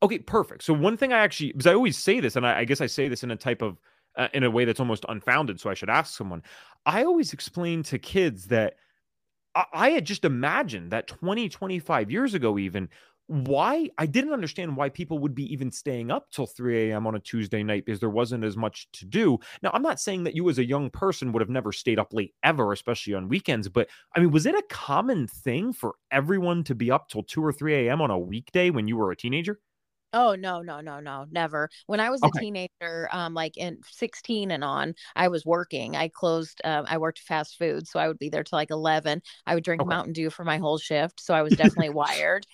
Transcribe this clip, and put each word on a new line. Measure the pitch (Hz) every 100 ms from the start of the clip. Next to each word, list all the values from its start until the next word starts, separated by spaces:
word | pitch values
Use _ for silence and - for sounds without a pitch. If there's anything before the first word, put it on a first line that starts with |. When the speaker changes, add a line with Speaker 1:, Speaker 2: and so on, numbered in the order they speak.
Speaker 1:
Okay, | 202 190
perfect. | - 226 170 -
So | -
one | 151 180 220
thing | 269
I | 233
actually, | 202 - 147
'cause | 135 165
I |
always | 196 247 -
say | - 240
this, | 131 127
and | 123
I, | 104
I | 120
guess | 135
I | 131
say | - 139
this | 120
in | 123
a | 110
type | 127 117
of, | 110 87 _ _ _ -
uh, | 127
in | 139
a | 123
way | 113 120
that's | 113
almost | 123 107 -
unfounded, | 107 123 135 139 90
so | 107
I |
should | 95 -
ask | 131 156 -
someone. | 98 85 - - - _ -
I | 190
always | 320 349 170
explain | - - - 170 165
to | 147 131
kids | - 196 170 92 95
that | 113 104 - _ _ _ _ _ _ _
I, | 165 180
I | 160 240
had | 320 156
just | 202 170
imagined | 123 143 220 220 107 85
that | 110 -
twenty, | - 175 214 208
twenty-five | - 190 180 - 147 107
years | 175 269
ago | 196 117 101
even, | 98 98 90 - _ _ -
why, | 151 131 139 196 311 311 -
I | 156
didn't | 226 285
understand | 277 160 - 175 139
why | 139
people | - 139 156
would | 143
be | 135 135
even | 147 131
staying | - 147 123 117
up | 165 -
till | - 123
three | - 123 117 110
A | 107
M | 110
on | 107
a |
Tuesday | - 113 101 107
night | 107 104 -
because | 104
there | 113
wasn't | 107 120 120
as | 110 101
much | 107 - -
to | - 95
do. | 170 208 120 - -
Now, | 196
I'm | 233
not | 311 -
saying | - 185 175
that | 160
you | 175
as | 127
a | 123
young | 143 135
person | - 190 - 131
would | 113
have | 104
never | 131 104
stayed | - - 110
up | 101
late | 110 95 _
ever, | 147 151 107
especially | 98 - 117 -
on | 98 92
weekends, | 180 - 117 98
but, | 120 107 - _ 165
I |
mean, | 175
was | 151 202
it | 403
a |
common | 403 - - 143 247 208 113
thing | - 135 123 233
for | 226 113 - -
everyone | 135 143 196 175 175 147
to | 117
be | 117
up | 143 -
till | 110
two | 98 - 156
or |
three | - 156 147 120
A |
M | 147
on | 143
a | 95
weekday | 90 107 - 180 180
when | 139 107
you | 113
were | 101
a | 87
teenager? | 120 143 170 208 _ _ _ _ _
Speaker 2:
Oh, | 226 247 190
no, | 185 175
no, | 175 143
no, | 156 143
no, | 147 139 147
never. | 165 160 151 151 - -
When | 208
I | 226
was | 269 151
a |
Speaker 1:
Okay. | 156
Speaker 2:
teenager, | 214 202 180 - 170 165 160
um, | 180 170
like, | 165 160 -
in | 175 160 -
sixteen | - 233 - - 214 196
and | 156
on, | 143 139 143 - - -
I | 180
was | 170 156
working. | 170 180 143 120 147
I | 160
closed, | - 175 165 160 - 160
um, | 151 143
I | 160
worked | 160 -
fast | - 160 156 -
food, | 170 147 165
so | 160
I | 160
would | 160
be | 147
there | 151
till, | 151 156
like, | 151
eleven. | 156 160 156 151 156 - - -
I | 170
would |
drink | 165 165
Speaker 1:
Okay. | 175
Speaker 2:
Mountain | 170 -
Dew | 160 160
for | -
my | 170 156
whole | 156 156
shift, | - 151 165 -
so | -
I | 165
was | 156 147
definitely | 202 - 156 147
Speaker 1:
<laughs> |
Speaker 2:
wired. | 147 147 156 190 -